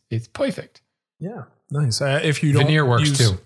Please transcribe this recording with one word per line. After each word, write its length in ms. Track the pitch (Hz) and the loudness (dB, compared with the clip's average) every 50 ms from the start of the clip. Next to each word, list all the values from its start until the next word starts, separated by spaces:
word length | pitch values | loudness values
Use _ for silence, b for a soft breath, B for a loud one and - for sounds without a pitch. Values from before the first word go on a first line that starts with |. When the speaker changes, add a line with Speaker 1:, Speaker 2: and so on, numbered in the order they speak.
| _ _ | _ _
Speaker 1:
it's 160 | 113 113 113 _ | -8 -8 -8 _
perfect. 520 | _ - 277 269 - - - - _ - _ _ _ _ _ _ _ _ | _ -6 -6 -6 -6 -8 -14 -16 _ -20 _ _ _ _ _ _ _ _
Speaker 2:
Yeah, 240 | 156 190 240 185 120 - _ _ _ _ | -14 -12 -12 -14 -18 -20 _ _ _ _
nice. 300 | 139 147 151 120 107 - | -4 -2 -2 -2 -2 -2
Uh, 200 | 143 139 139 156 | -2 0 0 0
if 200 | 165 160 143 - | 0 -2 -2 0
you 100 | 165 147 | 0 2
don't 120 | 135 117 139 | 2 4 4
Speaker 1:
Veneer 200 | 147 151 156 147 | 4 4 2 4
works 220 | 123 120 117 151 147 | 4 2 2 2 2
Speaker 2:
use, 80 | 139 131 | 2 2
Speaker 1:
too. 200 | 120 104 92 90 - | 2 2 0 -2 -8